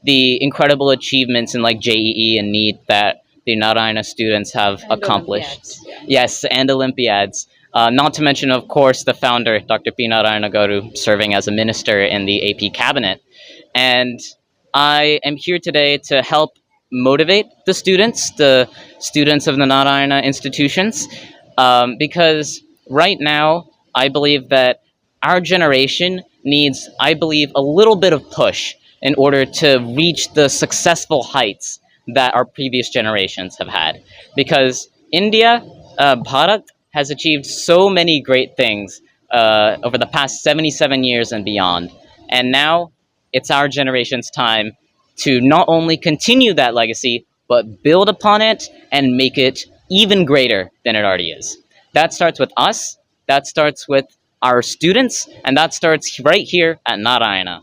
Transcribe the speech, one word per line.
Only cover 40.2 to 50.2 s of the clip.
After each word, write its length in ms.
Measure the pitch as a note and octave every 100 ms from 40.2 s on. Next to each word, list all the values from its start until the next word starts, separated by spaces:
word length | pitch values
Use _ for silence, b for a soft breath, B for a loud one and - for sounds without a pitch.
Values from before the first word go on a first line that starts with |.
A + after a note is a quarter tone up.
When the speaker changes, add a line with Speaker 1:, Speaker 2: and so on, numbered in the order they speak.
| C#3 -
Speaker 1:
seventy-seven 600 | D#3+ D3+ D#3 C#3 D3 C3+
years 280 | B2+ A#2+ A#2
and 120 | A2+
beyond. 460 | G2+ G#2 F#2 F2 F2 - b b -
And 220 | B2+ B2+
now 400 | C3+ D3 E3+ E3+ _ _ _ _
it's 180 | C3 -
our 180 | C#3 C#3+
generation's 640 | C3+ C3 B2+ A#2 B2+ -
time 480 | - A#2+ A2 G#2+ G#2+ _ _ _ -
to 240 | - B2+
not 240 | C3 D#3 F3+
only 280 | E3 E3 D#3+
continue 580 | E3+ D3+ - B3+ B3 D#3
that 180 | B2+
legacy, 500 | A#2 A2+ A2 C3 A#2 _ _ _
but 360 | B2 A2 G#2
build 260 | C#3+ F3 G3+
upon 320 | G3+ G#3 G#3
it 260 | A3 A3 - B B
and 240 | C#3+ C3+ B2
make 220 | C3 C#3
it 280 | C3 B2+ - _ _
even 360 | F#3 G#3+ G3+